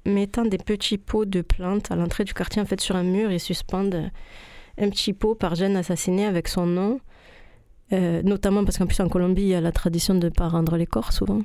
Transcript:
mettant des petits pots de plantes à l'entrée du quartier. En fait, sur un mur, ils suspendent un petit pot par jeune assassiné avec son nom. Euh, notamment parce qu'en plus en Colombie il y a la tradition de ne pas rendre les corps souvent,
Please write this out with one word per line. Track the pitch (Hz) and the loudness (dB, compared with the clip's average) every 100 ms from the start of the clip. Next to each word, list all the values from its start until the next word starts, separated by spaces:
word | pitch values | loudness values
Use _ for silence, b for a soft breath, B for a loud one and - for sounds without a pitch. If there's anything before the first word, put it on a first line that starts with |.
| - | 0
mettant | 202 202 240 226 | 0 0 0 0
des | 185 | 0
petits | 202 202 - 202 | -2 -2 -2 -4
pots | - 214 208 | -2 -2 0
de | 180 | 0
plantes | 165 - 180 208 - | 2 2 2 -2 -2
à | 170 | -2
l'entrée | 175 - | 0 -2
du | 196 | -2
quartier. | - 180 208 | -4 -4 -2
En | 196 | -2
fait, | 190 | -2
sur | - 185 | -2 0
un | |
mur, | 180 190 220 | 0 2 0
ils | 175 | -2
suspendent | - 170 - 185 196 175 175 B B B B B B - | -2 -6 -4 -2 -2 -2 -4 B B B B B B -2
un | 202 | 0
petit | 196 214 | 0 -2
pot | 190 214 226 | 0 -2 0
par | 180 170 | -2 0
jeune | 196 190 | 2 0
assassiné | 170 170 190 185 208 | 0 -2 0 0 2
avec | 170 - | 0 -2
son | 185 175 | 0 0
nom. | 180 202 262 B B B B B B B - - | 2 0 -2 B B B B B B B -20 -2
Euh, | 190 175 165 | 0 2 2
notamment | 185 196 202 202 196 | 2 2 2 2 2
parce | - | 2
qu'en | 180 | 2
plus | - | 2
en | 175 | 2
Colombie | 185 180 185 | 2 2 2
il | 196 | 2
y | 180 | 2
a | |
la | 165 | 0
tradition | - 175 170 - | 0 0 0 2
de | 185 170 | 2 2
ne | |
pas | - 170 | 0 0
rendre | 170 160 170 | 2 2 0
les | 170 | 0
corps | 220 - | -2 0
souvent, | - 196 208 | 0 0 0